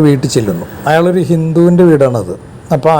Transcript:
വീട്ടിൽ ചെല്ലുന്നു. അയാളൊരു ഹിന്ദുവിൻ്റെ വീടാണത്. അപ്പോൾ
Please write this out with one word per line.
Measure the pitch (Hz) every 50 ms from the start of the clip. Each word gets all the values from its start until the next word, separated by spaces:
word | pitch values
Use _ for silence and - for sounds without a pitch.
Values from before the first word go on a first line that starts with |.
| 156
വീട്ടിൽ | 147 143 131 139 131 -
ചെല്ലുന്നു. | 131 110 101 90 85 87 - - - - 143
അയാളൊരു | 156 165 170 180 180 185 160 131
ഹിന്ദുവിൻ്റെ | 170 160 160 160 156 170 170 175 175 175 180 170
വീടാണത്. | 156 143 139 131 123 113 95 87 85 - - - - - - - 165
അപ്പോൾ | 139 - 160 160 151